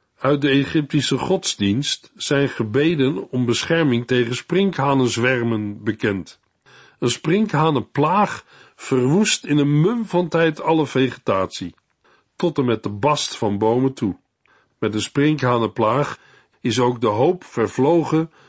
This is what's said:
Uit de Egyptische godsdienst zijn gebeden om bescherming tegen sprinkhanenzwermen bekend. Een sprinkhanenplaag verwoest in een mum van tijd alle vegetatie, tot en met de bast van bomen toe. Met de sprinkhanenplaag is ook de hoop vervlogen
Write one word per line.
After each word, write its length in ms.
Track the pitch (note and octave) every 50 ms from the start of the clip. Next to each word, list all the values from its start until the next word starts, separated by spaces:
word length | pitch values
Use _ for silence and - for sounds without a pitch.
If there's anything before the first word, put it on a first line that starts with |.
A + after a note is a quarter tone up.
| _ _ _
Uit 240 | _ - C3+ D3 C#3
de 80 | D3 C#3
Egyptische 680 | C3+ C#3+ C3+ - - D#3 C#3+ - - C#3+ - - G#2+
godsdienst 920 | - C3 - F#2+ F#2 - - - - G2+ G2 G#2 C3+ D3 - - - - - _
zijn 340 | - - - C#3+ C#3 C#3+ C3+
gebeden 800 | - - A2 G#2+ A2 C#3 D3+ E3+ F3 C#3 C3 C3+ E3+ G3 - -
om 140 | - B2 B2
bescherming 640 | A#2 A2+ - - - E3 E3+ D#3+ C3+ A#2+ A#2 A#2+
tegen 280 | - B2+ B2 A#2 A#2 B2+
sprinkhanenzwermen 1500 | - - - E3+ F#3+ G3 F#3+ E3+ - C3+ C#3+ C#3 C3+ B2+ A#2 - A#2 A#2+ B2+ C3 A#2+ A#2 A#2 A2+ G#2+ G#2+ G#2 G2+ G#2+ G#2
bekend. 560 | G#2+ G2+ - - G#2+ G2 F#2+ D#2+ - - _ _ _ _ _ _ _ - - - - _ _
Een 100 | C3 B2
sprinkhanenplaag 1400 | - - - D3+ F3+ G#3+ A3 G#3 - E3+ D#3+ D#3+ D3 A#2+ G#2+ - - C#3+ D3+ D#3+ F#3 G#3 G3 - - - - _ - - - - _
verwoest 680 | - - - C3 B2 B2 C3+ D#3+ G#3 G#3+ - - - -
in 120 | C#3+ D3
een 240 | D3 C#3+ C#3+ D3 D3
mum 240 | E3 G#3+ A#3+ A#3 A3
van 220 | - - F3 F3+
tijd 340 | D#3 - E3 E3 D#3+ D3+ -
alle 240 | - D#3 E3 D#3 C#3+
vegetatie, 920 | C3+ - C3 C3+ A#2+ - - _ A#2+ G2 F#2+ F#2 - - - F#2 E2+ - _ _ _ _ _ _ _ _ _ _ _ _
tot 220 | - F3 E3+ -
en 80 | D3 B2+
met 180 | B2 A2+ A2 -
de 60 | G2+
bast 460 | G2+ G2+ A#2 D3+ D3 C#3+ - - -
van 220 | - A#2 G2+ G2+
bomen 360 | G2+ A2 A2 A#2+ B2+ C3+ C3+ C3+
toe. 240 | - A#2 F#2+ F2 - _ _ _ _ _ _ _ _ _ _ _ _
Met 120 | A2 G#2+
de 80 | G#2+ G#2+
sprinkhanenplaag 1200 | G#2 - - C#3 C#3+ D3+ D#3 C#3 C3+ B2 B2 A#2 A2+ G#2 - A#2 A2 A2 A#2+ C#3+ C#3+ - - - _ _ _ _ _ _ _ _
is 180 | - B2 G#2 B2+
ook 220 | B2 B2+ B2 A2+
de 60 | A#2
hoop 360 | G#2+ G#2 A2+ C3 F3+ F#3 F3+ -
vervlogen 880 | - - A#2+ A2 G2 - C3 C3 D#3 F3 E3 C#3+ - D#3+ D#3+ E3 - _ _ -